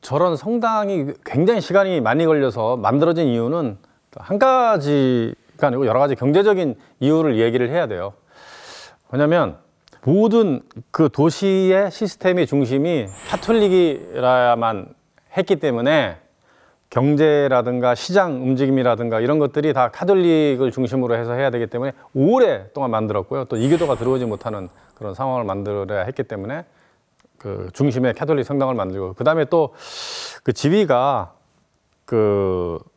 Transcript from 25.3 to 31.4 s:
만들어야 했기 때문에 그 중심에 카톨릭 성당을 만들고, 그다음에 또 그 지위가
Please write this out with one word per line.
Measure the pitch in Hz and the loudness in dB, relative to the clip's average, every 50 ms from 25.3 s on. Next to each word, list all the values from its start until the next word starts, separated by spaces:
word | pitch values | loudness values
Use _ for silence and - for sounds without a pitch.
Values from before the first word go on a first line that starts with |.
| 127 127 117 | -4 -4 -4
만들어야 | 101 95 101 101 104 104 101 98 90 104 101 92 | -4 -4 -6 -4 -6 -4 -6 -4 -4 -4 -4 -4
했기 | 104 131 - 135 | -6 -6 -8 -8
때문에 | - 113 101 95 107 131 160 170 _ _ _ _ _ _ _ _ _ _ _ _ _ _ _ | -8 -6 -10 -8 -8 -10 -10 -12 _ _ _ _ _ _ _ _ _ _ _ _ _ _ _
그 | - 104 95 98 95 90 - | -12 -10 -10 -10 -10 -12 -4
중심에 | - 135 147 117 127 127 131 - | -2 0 0 0 0 0 -2 -2
카톨릭 | - 165 147 160 143 120 | -2 -2 -2 -2 -2 -2
성당을 | 117 143 143 135 131 131 | -2 -2 -2 -2 -2 -2
만들고, | 117 98 95 92 98 95 92 95 | -4 -4 -4 -6 -6 -8 -8 -8
그다음에 | - 127 147 160 165 151 | -2 0 0 2 0 0
또 | 127 - 170 156 143 - - - - - - - - - - - - - - _ | 0 2 0 0 0 -4 -12 -20 -18 -16 -14 -14 -12 -12 -12 -14 -14 -16 -8 _
그 | - 117 | -4 -4
지위가 | - - 143 170 214 208 160 139 123 127 139 139 117 92 85 - _ | 0 0 2 2 2 2 2 2 2 2 0 -2 -2 -6 -8 -14 _